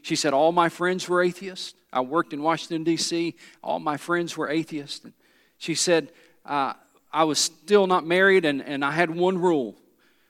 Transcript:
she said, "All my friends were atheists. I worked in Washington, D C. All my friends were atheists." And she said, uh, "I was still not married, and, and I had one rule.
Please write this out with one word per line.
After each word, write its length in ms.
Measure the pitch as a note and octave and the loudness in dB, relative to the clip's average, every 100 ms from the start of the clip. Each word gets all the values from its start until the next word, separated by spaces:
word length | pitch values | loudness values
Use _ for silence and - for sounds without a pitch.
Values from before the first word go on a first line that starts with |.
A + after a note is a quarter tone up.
she 160 | - D#3+ | -6 -2
said, 160 | D3+ | 0
"All 200 | C3+ D#3+ | 2 4
my 180 | F3 E3+ | 2 0
friends 360 | - F3 F#3 - | 0 -4 -2 -2
were 160 | F3 | 0
atheists. 520 | F3+ F3 G3 F#3 - - _ | 0 -2 -12 -12 -14 -16 _
I 80 | C3 | -6
worked 320 | B2+ D#3+ E3 | -2 -2 -2
in 100 | C#3+ | -2
Washington, 400 | D#3 D#3+ - E3 | -2 -2 -4 -4
D 140 | D#3+ D#3+ | -2 -2
C. 380 | - E3+ E3+ - - - | -2 -4 -6 -8 -18 -12
All 160 | - E3 | -8 -4
my 200 | D#3+ C#3+ | -4 -6
friends 400 | - F3 E3+ D#3+ | -2 -2 -2 -6
were 100 | C#3+ | -4
atheists." 560 | D#3+ D#3 D3+ C#3+ - | -4 -4 -10 -12 -16
And 80 | B2 - _ _ _ _ | -18 -20 _ _ _ _
she 160 | - | -6
said, 380 | D#3 F#3 E3 C#3 - _ _ - | -2 2 2 0 -10 _ _ -6
uh, 260 | C#3+ B2+ - _ _ _ | -2 -2 -6 _ _ _
"I 120 | D3+ | 0
was 140 | D#3+ C#3 | 2 2
still 480 | - - - G#3 F#3 | -2 -4 4 4 6
not 180 | F3+ | 2
married, 400 | D#3+ F3+ G3 F#3+ | 2 4 6 6
and, 180 | D#3 C#3 | 4 0
and 220 | C3 C#3 | -4 -4
I 60 | C#3+ | -2
had 200 | D#3 F3 | 0 0
one 280 | E3+ F3+ F#3 | 2 0 2
rule. 380 | F3+ D#3 A2+ - _ _ _ _ | 2 2 -2 -10 _ _ _ _